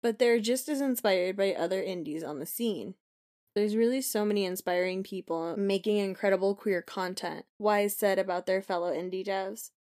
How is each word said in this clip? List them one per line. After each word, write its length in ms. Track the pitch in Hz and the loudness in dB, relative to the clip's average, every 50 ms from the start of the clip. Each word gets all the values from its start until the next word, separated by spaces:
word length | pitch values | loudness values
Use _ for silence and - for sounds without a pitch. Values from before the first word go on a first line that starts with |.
| - | 0
But 160 | 240 220 - | -2 0 2
they're 200 | 254 240 233 233 | 4 4 4 4
just 300 | 208 226 247 262 - - | 4 2 0 0 0 -2
as 100 | 302 269 | -2 0
inspired 560 | 277 269 254 233 - 214 190 185 180 185 190 | 0 0 0 2 2 2 4 4 2 0 0
by 180 | 202 196 196 180 | 0 0 0 2
other 280 | - 165 175 185 190 | 0 -2 -2 0 -2
indies 420 | 185 190 185 180 160 151 151 160 165 | -2 -4 -4 -6 -6 -6 -6 -6 -6
on 140 | 135 151 - | -6 -8 -8
the 80 | 160 | -8
scene. 480 | 165 - - 233 233 202 151 101 113 190 _ _ _ _ _ _ _ _ _ _ _ _ | -8 -6 -2 -2 -2 -2 -2 -6 -10 -12 _ _ _ _ _ _ _ _ _ _ _ _
"There's 200 | 208 208 214 208 | 0 0 2 2
really 260 | 220 226 233 254 269 | 2 4 4 2 0
so 220 | 262 - - 220 208 | -2 -2 -2 0 0
many 220 | 208 208 208 196 | 2 2 2 0
inspiring 560 | 180 180 185 - - 180 180 180 185 185 190 | 0 -4 -4 -2 0 0 2 2 0 -2 -4
people 560 | 190 - - 190 - - 165 165 165 170 170 - | -6 -6 -8 -10 -6 -4 -4 -4 -2 -4 -2 -2
making 400 | 202 196 196 196 180 214 208 208 | 0 2 0 0 2 2 2 2
incredible 560 | 202 196 190 - - 202 196 190 190 196 202 | 0 0 -4 0 2 2 2 4 4 2 0
queer 300 | 196 - 214 190 175 170 | 0 0 0 0 0 -2
content," 640 | - - 190 185 180 185 - - 175 165 156 - _ _ _ | -6 -6 -4 -4 -4 -4 -6 -6 -8 -8 -8 -12 _ _ _
Wise 380 | 208 208 208 202 202 202 202 | 2 4 4 4 4 2 0
said 240 | - - 202 190 190 | 2 2 2 4 4
about 260 | 185 190 180 180 180 | 2 0 0 -2 0
their 160 | - 185 190 | 0 0 0
fellow 320 | 196 - 196 175 175 175 151 | 0 0 -2 -2 0 0 -2
indie 320 | 147 175 185 185 185 190 | -2 -4 -4 -4 -6 -4
devs. 460 | 202 196 190 190 190 208 220 - - _ _ | -2 -2 -2 -2 -4 -8 -10 -14 -16 _ _